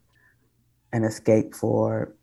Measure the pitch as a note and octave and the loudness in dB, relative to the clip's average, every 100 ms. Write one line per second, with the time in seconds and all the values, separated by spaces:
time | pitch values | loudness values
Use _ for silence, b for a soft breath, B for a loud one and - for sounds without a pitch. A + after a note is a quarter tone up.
0 | _ _ _ _ _ _ _ _ _ A#2 | _ _ _ _ _ _ _ _ _ -2
1 | A2 - - A2 - - A2+ A2+ A2 A2 | -2 -2 2 2 2 -4 -2 0 0 -2
2 | - - | -6 -12